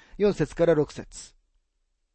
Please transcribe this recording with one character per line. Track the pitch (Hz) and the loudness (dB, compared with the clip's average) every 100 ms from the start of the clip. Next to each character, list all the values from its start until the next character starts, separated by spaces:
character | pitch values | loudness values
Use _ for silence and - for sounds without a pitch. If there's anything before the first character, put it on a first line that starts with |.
| _ - | _ 0
四 | 202 | 0
節 | - 147 | 0 -4
か | - 170 | 0 2
ら | |
六 | 151 139 | 2 0
節。 | - - - - _ _ _ _ _ _ _ _ | -6 -16 -18 -20 _ _ _ _ _ _ _ _